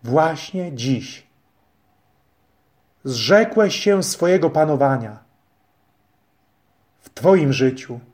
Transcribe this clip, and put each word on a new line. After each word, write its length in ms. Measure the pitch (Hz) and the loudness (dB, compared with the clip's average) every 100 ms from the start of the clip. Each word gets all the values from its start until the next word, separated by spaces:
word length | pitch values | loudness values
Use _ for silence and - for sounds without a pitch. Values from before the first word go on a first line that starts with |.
Właśnie 680 | 117 135 160 151 - 190 175 | 0 0 0 -2 -8 -10 -8
dziś 540 | 135 120 127 - - _ _ _ _ _ _ _ _ _ _ _ _ _ _ _ _ _ _ | -6 -4 -4 -4 -18 _ _ _ _ _ _ _ _ _ _ _ _ _ _ _ _ _ _
zrzekłeś 720 | 135 120 113 202 - - 208 - | -10 -6 2 2 4 2 0 0
się 260 | - 196 | 0 0
swojego 480 | 180 - 175 185 165 | 0 -2 2 2 2
panowania 680 | 156 156 143 139 135 113 107 _ _ _ _ _ _ _ _ _ _ _ _ _ _ _ _ _ _ | 0 0 2 0 0 -6 -14 _ _ _ _ _ _ _ _ _ _ _ _ _ _ _ _ _ _
w 100 | - | -20
twoim 420 | - 143 196 147 | -2 2 4 4
życiu 480 | 131 131 127 - 120 - | 2 0 -2 -12 -16 -18